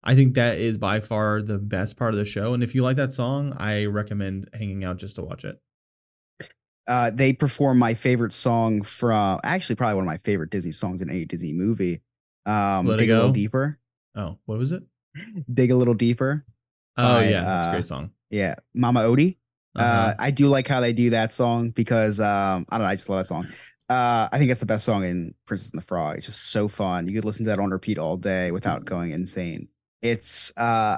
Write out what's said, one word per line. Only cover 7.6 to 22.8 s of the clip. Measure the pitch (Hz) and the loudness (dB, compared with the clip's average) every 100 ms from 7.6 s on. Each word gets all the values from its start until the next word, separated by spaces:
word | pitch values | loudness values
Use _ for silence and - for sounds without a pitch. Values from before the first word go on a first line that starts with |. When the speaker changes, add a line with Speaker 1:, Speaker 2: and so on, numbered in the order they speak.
| 139 127 | 4 6
Speaker 2:
my | 117 | 4
favorite | 113 131 123 113 | 2 2 2 2
song | - 123 117 113 107 | 0 2 2 2 0
from, | 98 - 120 107 101 92 | -4 -2 2 2 2 0
actually | - 185 - | -2 -4 -2
probably | 110 120 | -2 0
one | 101 | 0
of | 92 | -2
my | 78 | -4
favorite | - 98 80 | -2 -2 -2
Disney | 101 85 | -4 -4
songs | 78 101 90 | -4 -6 -6
in | 92 | -6
any | 90 | -6
Disney | 80 85 85 | -6 -6 -4
movie. | 82 101 113 90 85 _ _ _ _ | -2 0 0 -2 -4 _ _ _ _
Um, | 101 107 101 95 117 | -2 0 2 2 2
Speaker 1:
Let | |
It | 110 | 2
Speaker 2:
Dig | 113 | 4
a | |
Little | 113 120 | 4 4
Speaker 1:
Go? | |
Speaker 2:
Deeper. | 127 104 131 143 147 _ _ _ | 2 0 0 -2 -6 _ _ _
Speaker 1:
Oh, | - 90 - | -10 -10 -10
what | - 110 | -8 -4
was | 131 | -4
it? | 180 - _ _ 147 214 202 123 | -6 -10 _ _ -18 -14 -12 -4
Speaker 2:
Dig | 123 127 | 0 4
a | |
Little | 127 120 | 4 4
Deeper | 113 117 117 135 147 - _ _ _ _ - | 4 2 2 -2 -4 -8 _ _ _ _ 0
Speaker 1:
Oh, | 123 120 | 4 4
Speaker 2:
by, | 104 | 4
Speaker 1:
yeah. | 98 | 2
That's | 90 92 | 0 0
a | 85 | 0
Speaker 2:
uh, | |
Speaker 1:
great | 87 - | -2 -4
song. | 67 87 _ _ | -8 -10 _ _
Speaker 2:
yeah, | 107 92 - _ | -4 -4 -4 _
Mama | - 120 120 | -2 2 4
Odie. | 113 127 180 - _ _ _ | 4 4 4 0 _ _ _
Speaker 1:
Uh-huh. | - | -2
Speaker 2:
Uh, | 120 117 113 104 | 2 4 2 0
I | 127 | -2
do | 139 143 | 4 4
like | 139 127 | 4 2
how | 131 | 0
they | 120 | 2
do | 117 120 | 2 2
that | 113 110 | 2 0
song | - 120 117 117 | 2 2 2 -2
because, | 113 113 113 107 101 | -2 2 2 2 2
um, | 104 101 98 92 87 | 0 2 0 -2 -2
I | |
don't | 113 | -2